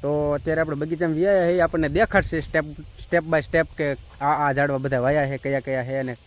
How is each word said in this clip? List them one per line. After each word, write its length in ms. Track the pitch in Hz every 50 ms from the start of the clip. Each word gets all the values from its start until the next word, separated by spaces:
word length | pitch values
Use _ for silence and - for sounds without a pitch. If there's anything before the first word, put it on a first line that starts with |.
તો 300 | - 143 147 147 147 147
અત્યારે 300 | 147 143 - 160 156 156
આપણે 140 | 165 156 147
બગીચામાં 400 | 143 151 156 170 156 175 165 156
વ્યાયા 360 | 156 180 196 202 190 175 170
છે, 80 | 180 180
આપણને 300 | 170 165 - 165 156 143
દેખાડશે 480 | 147 180 226 - - 196 165 - 170
step, 280 | 160 143 - - 160 151 151 147 - 151 - - - - -
step 120 | 170 170 160 160
by 120 | 165 156
step 260 | 139 - - 165 160 - -
કે 140 | - 156 143
આ, 60 | 135 - - - - -
આ 320 | 139 143 151 139 147 143 135
ઝાડવા 240 | 139 143 143 139
બધા 220 | 135 131 139 135 123
વાયા 280 | 120 135 147 151 143
છે, 100 | 135 139
કયા 220 | 127 - 139 139 135
કયા 240 | 123 139 135 131 120
છે 140 | 127 135
અને 200 | 135 131 127 120 - -